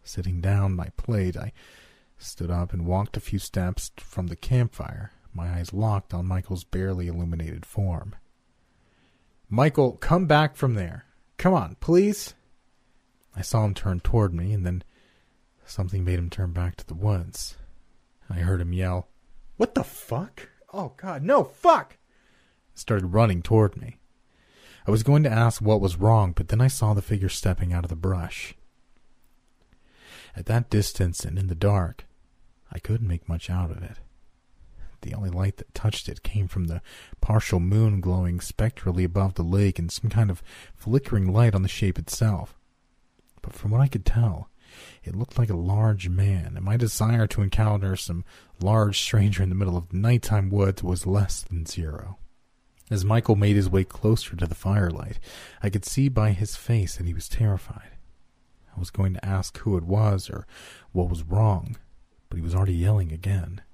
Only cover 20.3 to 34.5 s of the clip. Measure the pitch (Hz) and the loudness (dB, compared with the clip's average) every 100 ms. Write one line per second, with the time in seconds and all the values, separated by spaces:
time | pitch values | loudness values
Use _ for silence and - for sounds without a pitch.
20.3 | - - _ _ - 156 - 190 147 165 | -14 -20 _ _ -10 -10 -10 -10 -6 2
21.3 | 277 156 - 349 285 - - _ _ _ | 2 2 2 4 4 0 -20 _ _ _
22.3 | _ _ _ _ - - 107 90 101 113 | _ _ _ _ -18 -2 -2 2 2 4
23.3 | 87 - 110 104 - 117 - _ _ _ | 2 2 4 4 0 -14 -18 _ _ _
24.3 | _ _ _ - - - 107 113 147 147 | _ _ _ -20 -8 0 2 6 4 6
25.3 | 110 117 - 107 107 92 85 104 113 95 | 4 4 2 2 4 2 2 4 6 4
26.3 | - - 113 131 - 110 101 - 101 92 | 0 0 4 2 4 2 2 0 -2 -2
27.3 | - 104 87 90 87 85 82 92 92 85 | 0 0 0 0 -2 -2 -4 -2 -2 -4
28.3 | - - - - _ _ _ _ _ _ | -10 -14 -18 -20 _ _ _ _ _ _
29.3 | _ _ _ _ _ _ _ - - - | _ _ _ _ _ _ _ -20 -20 -20
30.3 | - 90 117 117 107 101 - 92 82 - | -12 0 0 2 0 0 0 -2 -2 -6
31.3 | 87 95 82 101 101 85 - - _ _ | -4 -2 0 2 2 0 -6 -20 _ _
32.3 | _ - _ _ - - 113 107 85 - | _ -20 _ _ -12 -4 -2 0 -4 -4
33.3 | 82 - 90 87 92 87 - - _ - | -6 -4 -4 -4 -6 -12 -14 -18 _ -20
34.3 | _ _ | _ _